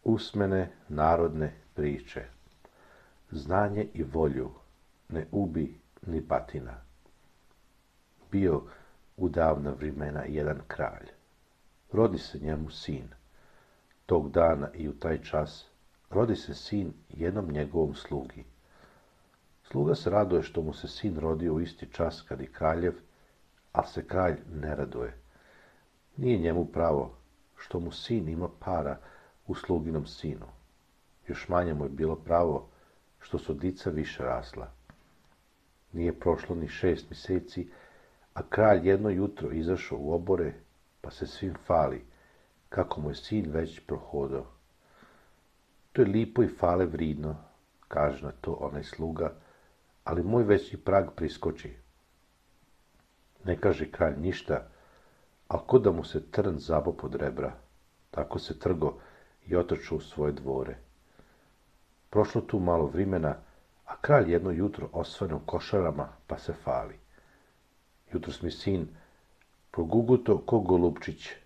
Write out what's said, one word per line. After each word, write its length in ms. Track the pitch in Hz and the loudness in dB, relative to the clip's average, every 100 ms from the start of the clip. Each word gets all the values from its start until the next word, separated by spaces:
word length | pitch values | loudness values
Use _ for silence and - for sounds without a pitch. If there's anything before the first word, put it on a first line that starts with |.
Usmene 680 | - 110 - 104 98 95 87 - - | 2 0 0 0 2 2 0 -6 -8
narodne 640 | 76 78 85 85 78 76 - - | 2 4 6 4 0 -4 -4 -14
priče. 520 | - 73 69 - - - - - _ - _ - - - _ _ | -4 -2 -4 -8 -12 -14 -20 -20 _ -20 _ -20 -20 -20 _ _
Znanje 560 | 73 71 92 104 104 104 | -10 0 2 2 0 -4
i 100 | - | -4
volju 460 | 67 80 76 65 62 - - _ _ _ _ | -4 2 2 0 -6 -12 -20 _ _ _ _
ne 160 | 80 78 | -8 -4
ubi 480 | 101 95 80 76 - _ - 90 | -2 0 -2 -4 -6 _ -16 -6
ni 160 | 80 | -6
batina. 520 | - 65 - - 62 57 - - - _ _ _ _ _ _ _ _ _ _ _ - | 0 -2 -2 -10 -10 -14 -18 -20 -20 _ _ _ _ _ _ _ _ _ _ _ -4
Bio 300 | 98 92 73 - - - _ _ - | 2 4 2 -2 -20 -20 _ _ -2
u 120 | 90 | 0
davna 420 | 76 80 73 71 | 4 4 2 -2
vremena 520 | 67 76 71 76 73 | -4 -6 -6 -6 -6
jedan 380 | - 76 76 69 - | -4 -2 -2 -4 -8
kralj. 400 | - - - - - _ _ _ _ _ _ _ | -6 -4 -6 -18 -20 _ _ _ _ _ _ _
Rodi 260 | 101 110 90 | 4 4 4
se 220 | - 73 | -6 -8
njemu 300 | 76 76 78 | -4 -4 -4
sin. 380 | - - 69 62 - _ _ - - _ _ _ _ - | -8 -8 -8 -8 -18 _ _ -20 -20 _ _ _ _ 2
Tog 260 | 85 71 | 2 4
dana 380 | 85 82 73 69 | 6 6 6 -2
i 160 | - 78 | -6 -8
u 40 | |
taj 280 | 71 82 76 | -4 -2 -2
čas 440 | - 76 76 - - _ _ _ _ | -2 -2 -2 -8 -20 _ _ _ _
rodi 260 | 95 113 104 | 2 2 0
se 180 | - | -4
sin 400 | - - 104 90 - _ | -12 -4 -4 -4 -8 _
jednom 420 | 76 85 101 92 | -4 -2 -2 -4
njegovom 440 | 73 73 82 76 71 | -4 0 0 0 -2
slugi. 480 | - 69 65 - - _ _ - - _ _ _ _ _ _ _ | -8 -8 -8 -14 -20 _ _ -20 -20 _ _ _ _ _ _ _
Sluga 320 | - - 73 - | -6 -2 0 0
se 140 | 87 | 2
raduje 340 | 101 98 87 | 2 4 2
što 180 | - 85 | 0 -4
mu 120 | 78 | -4
se 140 | 73 - | -8 -12
sin 320 | - 107 78 | -6 -4 -2
rodio 340 | 80 80 87 | -2 0 0
u 80 | 78 | 0
isti 260 | 85 - - | -2 -8 -14
čas 300 | - 80 - | -2 -2 -4
kad 200 | - 67 | -12 -10
i 60 | 67 | -10
kraljev, 460 | - 78 82 87 - - _ _ _ _ _ _ | -2 0 2 0 -2 -18 _ _ _ _ _ _
al 120 | - | -2
se 240 | - - 80 | -2 -8 -4
kralj 280 | 95 90 76 - | 0 0 0 -8
ne 220 | 76 76 73 | -8 -6 -6
raduje. 420 | 64 60 58 - _ _ _ - - _ _ _ _ - | -6 -6 -8 -10 _ _ _ -20 -20 _ _ _ _ -2
Nije 220 | 123 107 | 2 2
njemu 260 | 82 82 78 | 2 2 0
pravo 500 | 82 85 73 62 - _ _ _ - | 2 2 2 0 -10 _ _ _ -20
što 220 | - 90 | -8 -6
mu 120 | 85 | -6
sin 380 | - - 113 80 | -8 -2 -2 -2
ima 200 | 82 87 - | -4 -6 -6
para 380 | - 87 71 69 - - - _ - | -4 -2 -2 -6 -12 -20 -20 _ -10
u 80 | 90 | -8
sluginom 500 | - 87 80 80 71 | -2 -2 0 -4 -6
sinu. 400 | - 78 - - - _ _ _ _ _ _ - | -8 -8 -8 -12 -20 _ _ _ _ _ _ -12
Još 220 | - - | -10 0
manje 240 | 87 85 | 0 2
mu 120 | 76 69 | -2 -4
je 40 | |
bilo 260 | 69 80 78 | 0 -2 -2
pravo 520 | - 85 85 69 - _ _ _ _ _ | 2 4 4 2 -6 _ _ _ _ _
što 200 | - 90 | -6 -6
su 140 | - | -4
dica 360 | 73 92 - 98 | -2 -2 -2 -4
više 340 | 78 76 - | -2 -4 -4
rasla. 440 | 64 60 - - - - - - _ _ _ _ _ _ _ _ _ | -4 -4 -6 -12 -14 -16 -20 -20 _ _ _ _ _ _ _ _ _
Nije 260 | 85 85 - | -2 -2 0
prošlo 360 | 90 80 - 85 | 0 0 0 -4
ni 120 | 80 | -4
šest 420 | - 92 80 - | 0 2 2 -4
mjeseci, 580 | - - 92 - - 85 - - - _ _ _ | -14 -2 -2 -2 -10 -10 -14 -20 -20 _ _ _
a 100 | - - | -12 -4
kralj 380 | - 107 95 87 | 4 6 8 6
jedno 220 | 98 107 | 4 4
jutro 420 | 92 101 - 65 | 0 -2 -2 -4
izašao 460 | 80 82 90 - - | -2 0 -2 -2 -6
u 120 | 71 | -2
obore, 400 | 85 87 90 78 - - _ _ _ | -2 2 2 2 -4 -20 _ _ _
pa 100 | - | -16
se 160 | - 73 | -10 -10
svim 260 | - 95 - - | -6 -6 -6 2
fali, 400 | 85 71 62 - - _ _ _ _ _ | 4 4 0 -12 -20 _ _ _ _ _
kako 320 | 101 87 - | -2 -2 -2
mu 80 | 76 | -4
je 60 | 69 | -6
sin 360 | - 107 82 | -2 -2 0
već 280 | 78 80 80 - | -2 -4 -8 -8
prohodao. 600 | 73 - 73 69 67 64 - _ _ _ - - _ _ _ _ _ _ _ _ | -8 -4 -4 -2 -4 -8 -18 _ _ _ -20 -20 _ _ _ _ _ _ _ _
„To 100 | - | 4
je 60 | 107 | 6
lipo 360 | 107 110 - | 6 2 2
i 40 | 101 - | 2 4
hvale 260 | 87 87 87 | 2 4 2
vridno”, 500 | 78 80 73 76 76 - _ _ _ _ | 0 -2 -2 -4 -8 -12 _ _ _ _
kaže 380 | - 73 67 71 | 0 0 0 -10
na 60 | - | -8
to 120 | - | -6
onaj 300 | - 71 71 | -4 -6 -6
sluga, 500 | 71 - 80 80 82 - - _ _ _ _ _ | -10 -8 -6 -2 -4 -6 -20 _ _ _ _ _
„ali 200 | - 85 | -4 -2
moj 200 | 87 123 | 2 2
već 300 | 107 98 - | 6 4 4
i 40 | - | -4
prag 320 | - 98 95 - | 4 4 4 -4
priskoči.” 600 | 78 - 85 82 - - - _ _ _ _ _ _ _ _ _ _ _ _ _ _ _ | -6 -2 -4 -4 -12 -18 -20 _ _ _ _ _ _ _ _ _ _ _ _ _ _ _
Ne 140 | 98 85 | -2 2
kaže 340 | 101 87 78 | 4 2 -2
kralj 260 | - 82 71 | 2 2 2
ništa, 500 | 87 - - - - - - _ _ _ _ _ _ | -2 -2 -2 -2 -4 -20 -20 _ _ _ _ _ _
a 120 | 87 | -4
ko 200 | - 127 | 6 8
da 120 | 101 | 8
mu 120 | 82 | 2
se 280 | - 78 - | -2 -6 -2
trn 260 | - 101 80 | 0 0 -2
zabo 360 | 78 78 87 | 2 2 2
pod 220 | - 73 69 | -4 -6 -4
rebra. 380 | 73 64 69 - - _ _ _ _ | -4 -2 -6 -6 -20 _ _ _ _
Tako 280 | - 73 80 | -6 -4 -6
se 200 | - 80 | -8 -4
trgo 380 | 87 85 76 - - - _ _ - | 0 2 0 -2 -16 -20 _ _ 0
i 80 | 90 | 2
otrčao 420 | 87 78 - 80 | 2 -2 -2 -6
u 40 | |
svoje 300 | - - 73 | -6 -2 -2
dvore. 460 | 69 65 65 65 - - _ _ - _ _ _ _ _ _ _ _ _ | -2 -4 -4 -4 -10 -18 _ _ -20 _ _ _ _ _ _ _ _ _
Prošlo 320 | 104 104 117 | 2 4 0
tu 180 | - 107 | -2 0
malo 260 | 90 85 73 | 2 4 2
vrimena, 500 | 76 98 92 76 - - - _ _ - | 0 0 2 0 -4 -12 -20 _ _ -16
a 120 | - | -6
kralj 300 | - 143 87 | 4 4 6
jedno 200 | 85 92 | 2 2
jutro 380 | 82 101 - 78 | 0 0 -2 -6
osvane 440 | 85 82 - 92 76 | -6 -6 -6 -4 -4
u 40 | 76 | -4
košarama, 640 | 90 - 101 85 71 67 - - | -6 0 2 2 -2 -8 -12 -10
pa 100 | - | -8
se 160 | - | -6
fali. 420 | - - 131 143 - _ - _ _ _ _ _ _ _ _ _ | -6 -4 -4 -4 -14 _ -20 _ _ _ _ _ _ _ _ _
„Jutros 280 | - - - | -8 -6 -6
mi 100 | 85 | -6
sin 360 | - - 95 78 - - _ _ _ _ _ _ | -4 0 0 -2 -10 -20 _ _ _ _ _ _
proguguto 640 | - 82 110 117 127 120 95 | -4 2 4 6 4 6 2
ko 220 | - 117 | 4 2
golupčić 720 | 92 90 87 - - 78 - - | 6 6 6 2 -8 -10 -14 -16